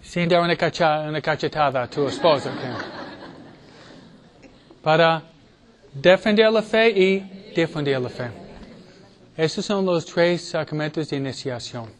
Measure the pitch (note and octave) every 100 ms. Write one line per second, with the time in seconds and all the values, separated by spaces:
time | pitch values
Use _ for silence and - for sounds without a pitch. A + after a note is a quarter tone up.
0 | - F3 E3+ E3+ E3+ E3+ E3 - E3 D3+
1 | D3+ D3+ D#3+ D3+ D#3 D#3 C#3+ C3 A#2+ -
2 | C#3 C3+ F3 C#3+ C3 B2 B2+ A#2+ - -
3 | - - - - - - - - - -
4 | - - - _ - - _ - D#3 D#3+
5 | E3 D#3+ - _ _ _ _ _ - C#3
6 | E3 F#3 A3+ G#3 A3 A3 G#3+ A3 A3+ G3
7 | F#3+ F#3+ G3 - - E3+ D#3+ D#3 C#3+ C3+
8 | B2 - B2 - - - - - - -
9 | - _ - - D#3+ - - G3+ F#3+ F3
10 | D#3 - E3+ F3 - D#3+ D3 D3+ D#3 D#3
11 | D3 C#3+ C3+ B2 C3+ A#2+ - B2 A2+